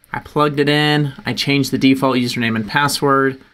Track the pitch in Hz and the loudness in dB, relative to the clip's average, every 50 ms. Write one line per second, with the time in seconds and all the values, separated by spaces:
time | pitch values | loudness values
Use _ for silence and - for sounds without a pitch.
0 | _ - - 123 - - - 151 147 151 143 143 143 143 147 147 151 151 147 151 | _ -12 -12 -12 -10 -6 -2 0 0 0 2 0 0 2 2 2 2 2 2 2
1 | 147 139 131 - - - 123 - - 143 139 143 135 135 - 117 120 135 135 131 | 0 -2 -4 -8 -8 -8 -6 -4 -2 0 0 0 0 0 -2 2 4 4 4 4
2 | 143 131 127 127 123 120 - 120 117 113 113 110 107 98 - 147 143 143 143 - | 2 0 0 0 -2 -2 -4 -2 -2 -2 -2 -2 -4 -2 -2 0 0 0 -2 0
3 | 143 143 135 135 135 135 131 131 - _ | 0 2 2 2 2 0 -2 -6 -14 _